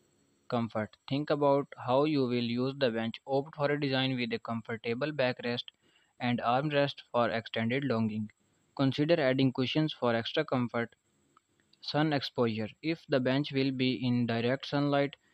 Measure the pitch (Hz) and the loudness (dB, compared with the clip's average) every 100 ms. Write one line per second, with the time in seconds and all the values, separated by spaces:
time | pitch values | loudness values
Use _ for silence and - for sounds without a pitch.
0 | _ _ _ _ - 120 117 110 104 - | _ _ _ _ -6 -4 -2 -4 -6 -8
1 | - 135 151 147 143 139 139 - 120 131 | -6 -4 -2 2 2 2 0 -6 0 2
2 | 156 147 127 123 117 120 131 139 131 113 | 2 2 0 0 0 0 -2 0 0 0
3 | 113 - - 135 147 151 143 147 143 131 | -4 -6 -2 -2 -2 -2 -2 0 0 0
4 | 131 127 120 113 - 113 - 113 120 117 | 0 -2 -2 -4 -4 -6 -6 -6 -4 -2
5 | 147 151 127 120 120 120 - - _ _ | -2 0 0 -2 -4 -6 -8 -16 _ _
6 | _ - 123 120 117 123 151 143 139 - | _ -6 -2 0 2 0 2 0 0 -2
7 | - 120 113 113 - 117 113 131 139 113 | -4 0 2 0 -4 -4 -2 0 0 0
8 | 110 107 107 _ _ _ _ - 135 127 | 0 -2 -8 _ _ _ _ 0 0 2
9 | 151 170 131 131 135 123 127 156 156 - | 2 4 4 4 2 2 0 0 0 0
10 | 120 113 110 - 151 131 123 120 113 _ | 0 0 0 -4 -2 -2 -2 -2 -6 _
11 | _ _ _ _ _ _ _ _ - 143 | _ _ _ _ _ _ _ _ -4 0
12 | 156 143 - - 117 110 107 - 156 165 | 2 0 -2 0 0 0 -6 -6 -6 -6
13 | - 139 127 131 147 139 135 131 127 123 | -2 0 2 0 0 0 0 0 0 0
14 | 127 123 117 117 120 135 - 143 143 143 | 0 2 2 0 0 -2 -2 -2 2 2
15 | 143 - _ | 0 -4 _